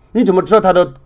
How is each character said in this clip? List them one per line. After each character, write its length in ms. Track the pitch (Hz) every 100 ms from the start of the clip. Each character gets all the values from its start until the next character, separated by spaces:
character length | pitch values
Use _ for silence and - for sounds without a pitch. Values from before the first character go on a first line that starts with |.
| _
你 100 | 220
怎 100 | 196
么 80 | 185
知 120 | 180
道 80 | 214
他 100 | 190
的 220 | 180 175 -